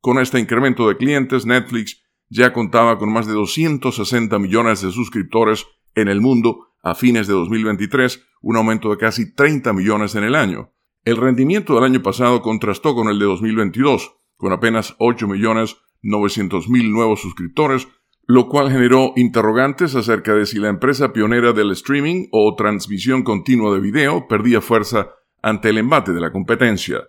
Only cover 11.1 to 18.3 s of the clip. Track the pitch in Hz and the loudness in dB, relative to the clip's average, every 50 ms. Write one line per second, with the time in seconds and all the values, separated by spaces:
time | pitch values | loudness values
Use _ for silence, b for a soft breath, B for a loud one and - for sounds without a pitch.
11.1 | 117 117 123 131 127 117 131 143 185 214 - - 147 117 127 131 131 127 - 98 | -2 0 2 0 2 2 2 2 0 -2 0 0 2 2 4 4 2 2 0 -2
12.1 | 95 117 123 120 123 117 - 113 110 107 113 107 98 - - 160 139 120 113 110 | -2 0 2 2 2 2 0 -2 -4 -2 -2 -4 -4 -2 -2 -2 -2 0 -2 -2
13.1 | 104 104 101 101 95 90 104 110 110 110 107 98 85 107 135 147 131 104 - - | 0 0 0 0 0 0 -2 -2 -2 0 -2 -2 -2 0 0 2 2 0 -2 -8
14.1 | _ _ _ _ _ _ - 98 92 90 117 117 113 113 107 - - _ 113 120 | _ _ _ _ _ _ -4 -4 -4 0 0 0 0 -2 -4 -6 -6 _ 0 0
15.1 | 120 120 117 101 98 98 104 110 113 110 113 110 - _ _ _ _ _ - 107 | 0 0 -2 -4 -2 -2 0 0 0 0 -2 -4 -6 _ _ _ _ _ -6 -4
16.1 | 104 104 104 101 - 117 101 90 90 92 87 104 123 127 117 110 104 110 117 113 | -2 -2 -2 -2 -2 -4 -4 -4 -4 -6 -2 0 0 2 2 2 0 0 0 0
17.1 | 107 101 - 95 90 - 90 85 - - 156 143 135 131 - - _ _ _ _ | 0 -2 -4 -12 -10 -10 -12 -8 -2 -2 0 0 0 -2 -4 -8 _ _ _ _
18.1 | _ _ _ - | _ _ _ 4